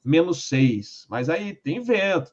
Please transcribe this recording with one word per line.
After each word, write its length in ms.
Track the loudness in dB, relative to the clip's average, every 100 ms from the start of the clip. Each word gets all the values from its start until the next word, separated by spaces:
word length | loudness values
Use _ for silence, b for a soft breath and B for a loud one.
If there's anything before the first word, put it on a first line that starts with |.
menos 460 | 0 2 2 -2 -2
seis, 580 | 2 2 2 -6 -16 -10
mas 200 | -6 -2
aí 240 | -2 -4
tem 280 | -8 -8 -6
vento, 500 | 0 0 2 0 -4